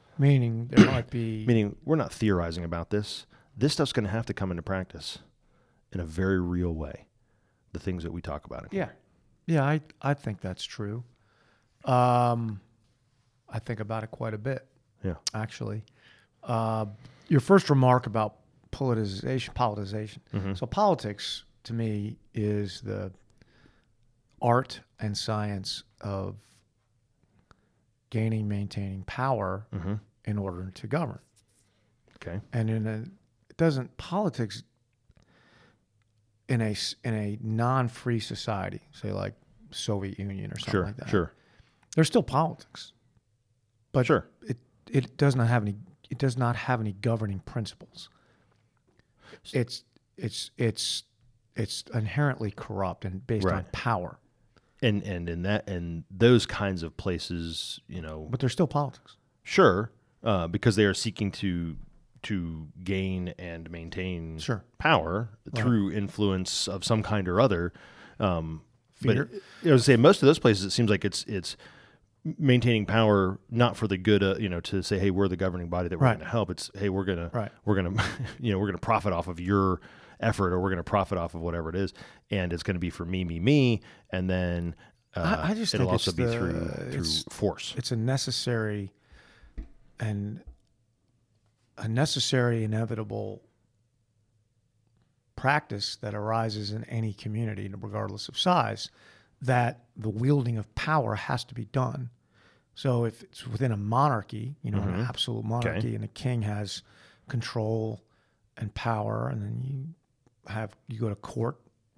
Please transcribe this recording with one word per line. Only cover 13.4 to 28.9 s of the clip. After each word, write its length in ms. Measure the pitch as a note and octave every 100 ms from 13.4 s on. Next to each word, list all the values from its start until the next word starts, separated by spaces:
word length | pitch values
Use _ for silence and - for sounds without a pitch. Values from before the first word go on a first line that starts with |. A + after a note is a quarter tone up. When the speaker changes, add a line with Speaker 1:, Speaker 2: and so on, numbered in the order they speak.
| -
Speaker 1:
I 100 | A2
think 220 | - G#2+
about 220 | G#2 A2
it 60 | A2
quite 240 | - A#2
a 40 | G#2+
bit, 280 | A#2+ C3 - _ _ _
Speaker 2:
Yeah. 120 | F#2+ E2 -
Speaker 1:
actually. 520 | A2 A2 - A2 G#2+ - _ - - _ _
Uh, 440 | - A2+ A2+ A2+ G#2 G#2 - - -
your 120 | C#3+
first 300 | - G3 -
remark 360 | C#3 B2+ B2 A#2
about 300 | A2 G#2+ - _ _ _
politicization, 800 | - C3+ A2+ G2+ F#2+ B2 C3 -
politicization. 640 | - A#2+ G#2 G2 G#2+ G#2+ - -
Speaker 2:
Mm-hmm. 200 | G#2 F#2+
Speaker 1:
So 120 | F#2+ A#2+
politics, 800 | - G#3 D#3+ G#2 G2+ - - - _
to 80 | -
me, 440 | A#2 A2+ G#2 G#2 - _
is 460 | A2+ G#2 G#2 G2+ -
the 320 | G#2 G2+ F#2+ F#2 _ _ _ _ - _ _ _ _ _ _ -
art 380 | A#2+ A#2+ C3 - - -
and 180 | G#2+ G2+
science 680 | - G#2+ G#2 G2+ G2 - - -
of 360 | G#2+ G2 F#2+ G2+ - _ _ _ _ _ _ _ _ _ _ _ _ _ _ _ _
gaining, 380 | A2 A2 A2 G#2
maintaining 540 | G2+ G2 - G2